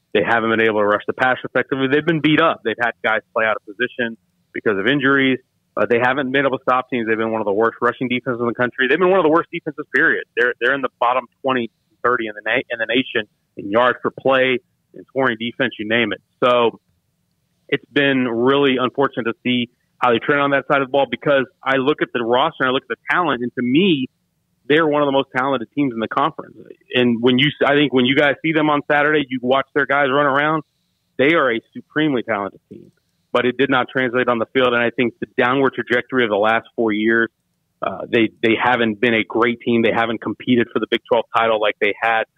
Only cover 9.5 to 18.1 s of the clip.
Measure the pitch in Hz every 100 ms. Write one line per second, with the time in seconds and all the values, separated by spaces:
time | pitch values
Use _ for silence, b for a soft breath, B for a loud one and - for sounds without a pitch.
9.5 | 170 - 147 143 135 160 104 - - 123
10.5 | - 120 139 127 - 120 127 120 _ 135
11.5 | 127 117 _ _ _ 120 123 110 104 107
12.5 | 120 - 120 110 123 131 120 107 _ _
13.5 | - 98 110 123 117 - - 131 135 131
14.5 | 127 - _ _ - 92 131 131 110 117
15.5 | - 127 - 107 117 113 92 _ _ 127
16.5 | 123 117 - _ _ _ _ _ _ _
17.5 | _ _ 143 - - 139